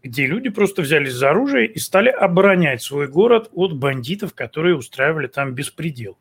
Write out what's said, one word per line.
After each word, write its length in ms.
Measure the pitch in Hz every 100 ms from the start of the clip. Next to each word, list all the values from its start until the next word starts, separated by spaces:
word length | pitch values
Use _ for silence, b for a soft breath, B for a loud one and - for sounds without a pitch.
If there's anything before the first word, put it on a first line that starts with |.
где 240 | 131 120 135
люди 220 | 202 262
просто 320 | 208 196 -
взялись 300 | 143 156 135
за 180 | 123 139
оружие 360 | 175 277 269 214
и 100 | -
стали 300 | - 185 240
оборонять 760 | 254 190 175 196 185 156 123
свой 240 | - 143 143
город 440 | 147 233 233 220
от 200 | 170 185
бандитов, 600 | 147 139 131 120 202 190
которые 420 | - 123 151 175 156
устраивали 520 | - - 139 160 135
там 260 | - 135
беспредел. 640 | 127 147 - 160 123 104 92